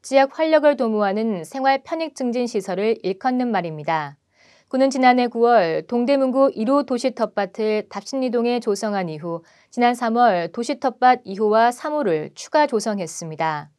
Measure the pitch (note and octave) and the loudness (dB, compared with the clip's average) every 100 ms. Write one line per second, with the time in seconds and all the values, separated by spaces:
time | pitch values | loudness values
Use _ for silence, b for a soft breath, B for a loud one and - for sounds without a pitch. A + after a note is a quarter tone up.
0 | - C4+ C4+ - D#4+ D#4 D4 C#4+ A#3 G#3+ | 2 2 2 0 2 4 4 2 0 0
1 | G3+ G3+ A3+ G3 D#3+ C4+ C4 C4+ C4+ E4 | 0 0 -2 -4 -6 -2 0 0 -2 -6
2 | D#4+ - B3 A#3+ A#3+ A3 F#3+ F#3 G#3+ A#3 | -6 -4 -4 -2 -2 -4 -4 -2 -2 -2
3 | F#3 F#3+ B3+ B3+ B3 G#3 E3+ D#3 D3+ E3 | -4 -4 -2 -2 0 -2 -4 -8 -4 -2
4 | C#3+ C#3+ _ b b b b C4 C4+ C4+ | -4 -10 _ b b b b 0 0 4
5 | B3+ B3+ B3 A#3 A#3 A#3+ E3+ D#3+ - A#3+ | 4 4 0 2 4 4 4 0 -2 -2
6 | A#3+ C#4 C4 B3+ C4+ - A3+ C#4+ C#4+ A#3+ | 0 2 2 2 2 2 0 0 0 -2
7 | C4 B3 G#3+ - G3 - G#3+ G#3+ G#3 G#3 | -2 -2 -4 -2 -6 -4 -2 -2 -4 -12
8 | - C4+ B3+ A#3+ A#3 A#3+ A#3 G3+ A3 G3+ | -8 -4 -2 0 0 -2 -2 -2 -2 -4
9 | F3 D#3 E3+ E3 E3 b b - A#3+ A#3+ | -4 -6 -8 -8 _ b b 0 0 0
10 | A#3+ A#3 A#3+ F3+ E3+ G3+ A#3+ D4 C4 A#3 | -2 2 4 2 -2 -6 -6 -2 -4 2
11 | B3+ B3 - F#3+ G#3+ G#3+ A#3 A#3+ D#4 D4+ | 4 4 0 -2 2 4 2 0 -6 -2
12 | A#3 D#3+ D#3 - - G#3 G3 A3+ A3 G3+ | 0 -2 -4 -14 -2 0 2 0 -2 -6
13 | E3 - E3 D#3 D#3+ D3+ D3 | -6 -10 -12 -4 -4 -4 -10